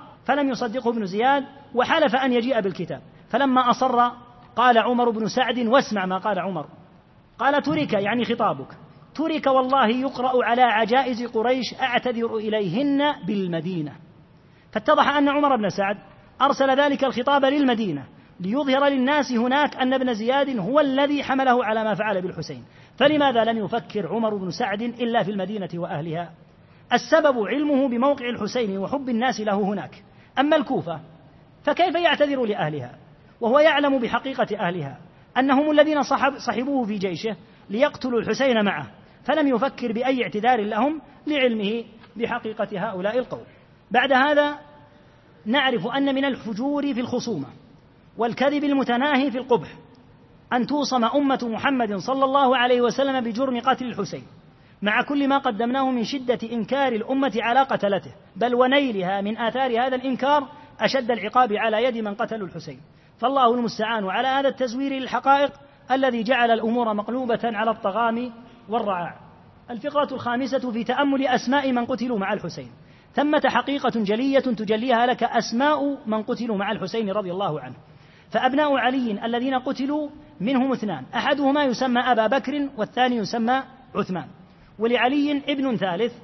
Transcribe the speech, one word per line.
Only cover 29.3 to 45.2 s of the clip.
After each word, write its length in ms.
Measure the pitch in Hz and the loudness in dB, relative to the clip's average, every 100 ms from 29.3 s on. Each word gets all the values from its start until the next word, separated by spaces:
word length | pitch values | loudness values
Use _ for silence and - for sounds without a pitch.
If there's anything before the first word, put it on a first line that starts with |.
| 208 | -2
له 140 | 214 | -2
هناك. 480 | 202 196 208 131 - - - - - | 0 0 -4 -8 -16 -20 -20 -10 -2
أما 180 | 285 311 | 2 2
الكوفة 440 | 247 240 165 156 - - - - - - | 0 -4 -4 -10 -12 -20 -20 -20 -20 -8
فكيف 300 | - 294 359 | -4 2 2
يعتذر 500 | 330 339 277 294 269 | 2 2 4 2 2
لأهلها 540 | 226 202 156 151 123 135 - - - - | -2 -2 -2 -4 -10 -16 -20 -20 -20 -4
وهو 180 | 226 269 | 2 4
يعلم 400 | 320 285 285 269 | 4 4 2 2
بحقيقة 580 | 226 233 262 262 214 208 | 0 -2 -4 -2 -2 0
أهلها 400 | 185 180 139 135 - - - 240 | -2 -4 -8 -10 -20 -20 -6 0
أنهم 320 | 269 262 302 | 2 4 4
الذين 320 | 302 302 302 | 4 4 4
صحب-، 360 | 262 262 254 277 | 0 2 0 0
صحبوه 480 | - 214 262 277 220 | -4 -4 -2 -2 -2
في 120 | 214 | -4
جيشه 380 | 190 165 220 196 - - - | -4 -4 -6 -8 -14 -20 -8
ليقتلوا 500 | 202 285 - 254 240 | 0 0 0 -2 -2
الحسين 440 | 196 220 269 226 | -2 0 2 2
معه، 220 | 202 151 147 - - - | 2 -2 -8 -18 -20 -14
فلم 240 | - 302 285 | -2 0 2
يفكر 440 | 240 262 - 240 | 2 0 -2 -4
بأي 300 | 226 240 269 | -2 0 0
اعتذار 380 | 196 208 226 247 | -2 0 2 2
لهم 400 | 208 214 269 311 - - - | 0 0 0 -2 -10 -12 -4
لعلمه 580 | 294 254 220 202 233 226 - - - | 0 2 2 -2 -2 -6 -16 -20 -8
بحقيقة 520 | 233 233 220 214 202 | -6 -4 -6 -6 -6
هؤلاء 460 | 202 214 190 196 240 | -4 -6 -4 -2 -2
القوم. 260 | 247 - - - _ - _ | -4 -8 -14 -20 _ -20 _
بعد 220 | 233 262 | -2 2
هذا 420 | 240 285 294 294 294 - - - - - - | 2 4 2 2 -2 -14 -20 -20 -20 -20 -20